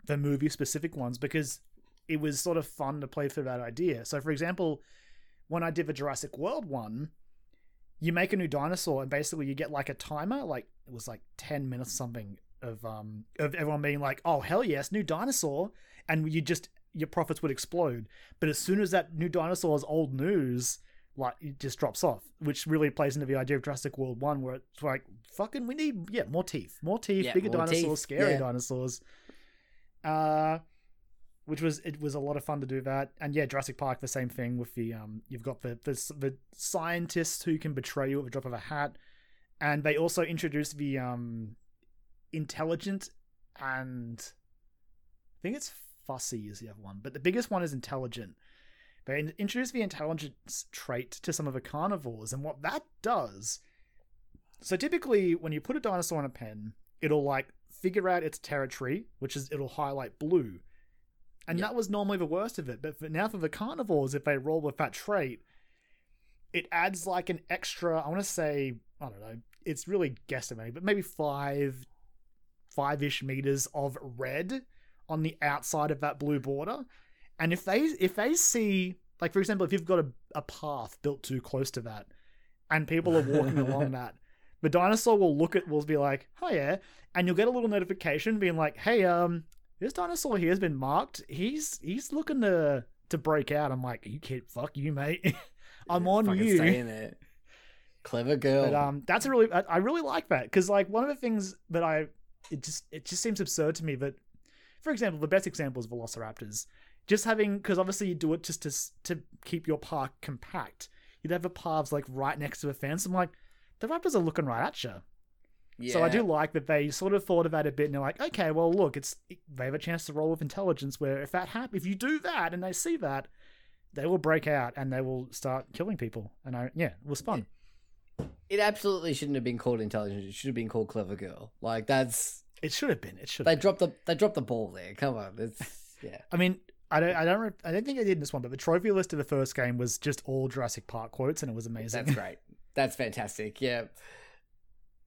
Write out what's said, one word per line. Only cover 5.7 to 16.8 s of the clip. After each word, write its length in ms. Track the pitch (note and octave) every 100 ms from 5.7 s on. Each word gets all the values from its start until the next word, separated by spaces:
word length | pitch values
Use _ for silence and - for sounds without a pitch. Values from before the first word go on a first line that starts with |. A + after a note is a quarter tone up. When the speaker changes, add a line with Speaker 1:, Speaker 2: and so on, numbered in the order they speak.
| D#3+ D#3
Speaker 1:
the 80 |
Jurassic 440 | C3+ C#3+ C3 C#3+ -
World 260 | F#3 D4+ F#3
one, 460 | C3 G#2+ A#2 D#3 - - - - - - _ - -
you 120 | D#3+
make 200 | E3+ F#3+
a 40 | G3
new 100 | E3
dinosaur 560 | C#3+ D3+ F3+ E3+ C3+
and 80 | C3+
basically 340 | C#3+ D3 D#3 C#3
you 80 |
get, 160 | C#3 D3
like, 200 | C#3+ C3+
a 40 |
timer, 500 | C3+ - D3+ F3+ C#4
like, 240 | G3+ B2+ - - -
it 60 |
was, 140 | A#2+ -
like, 140 | A2+ - -
ten 320 | - C#3+ C3
minutes 220 | B2 A#2+
something 480 | - B2 A#2 G2+ G2+ - -
of, 200 | B2 G#2+ A2+
um, 400 | A2 G#2+ G#2+ - -
of 160 | D3
everyone 300 | E3+ D3+ D3
being 160 | C#3+ C#3+
like, 200 | C#3 - E3+
"Oh, 140 | C#3+
hell 240 | C#3 F#3+
yes, 280 | A#3 C#3 -
new 120 | G#3
dinosaur," 680 | D#3 D#3+ B3+ - D#3 C#3+ G3 - - - -
and 220 | D#3+ D#3
you 80 | D#3+
just, 280 | D3+ E3 - -